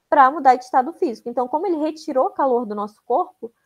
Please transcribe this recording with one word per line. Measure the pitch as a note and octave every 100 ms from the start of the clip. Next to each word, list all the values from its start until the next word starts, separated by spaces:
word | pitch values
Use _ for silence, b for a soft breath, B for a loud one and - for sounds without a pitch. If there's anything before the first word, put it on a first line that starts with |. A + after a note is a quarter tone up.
| -
pra | D#4 C4
mudar | D#4+ C4+ B3+
de | -
estado | C#4 B3+
físico. | E4+ D#4+ G#3+ A#3+
Então, | A#3+ B3
como | D4+ F#4+
ele | D#4+
retirou | D#4 D#4 - C4 F4+
calor | - C#4 A#3+ A3
do | G#3
nosso | G#3 _ -
corpo, | A#3+ B3 - A3+ _